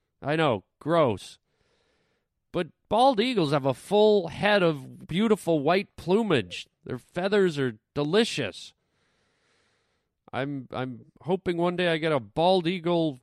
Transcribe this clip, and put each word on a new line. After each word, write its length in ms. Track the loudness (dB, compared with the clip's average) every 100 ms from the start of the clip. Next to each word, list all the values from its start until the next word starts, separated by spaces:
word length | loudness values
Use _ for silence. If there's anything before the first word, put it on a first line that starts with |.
| _ _
I 140 | -4 0
know, 280 | 0 0 -6 _
gross. 580 | -2 2 2 0 -10 -20 _ _ _ _ _ _ _ _ _ _ _
But 180 | -6 -6 _ _
bald 320 | 4 4 4
eagles 320 | 0 0 0
have 140 | 0 0
a 100 | -4
full 540 | -2 4 4 4 0
head 340 | -2 2 4
of 440 | 2 0 -8 -18 -6
beautiful 520 | -2 2 2 2 0
white 360 | 2 0 -2 -10
plumage. 680 | 0 0 2 0 -2 -12 -16 _
Their 140 | -12 -12
feathers 600 | -10 -6 0 2 2 0
are 180 | -4 -6 _
delicious. 800 | -4 0 2 0 -2 -6 -8 -18 _ _ _ _ _ _ _ _ _ _ _ _ _ _ _ _
I'm, 360 | -8 -6 -8 -10
I'm 300 | -8 -8 -10 -20 _
hoping 360 | -6 -4 -2 -2
one 180 | -2 0
day 140 | -2
I 80 | 0
get 140 | 0
a 80 | -2
bald 460 | -2 0 2 2 0
eagle 540 | -4 -2 0 0 -4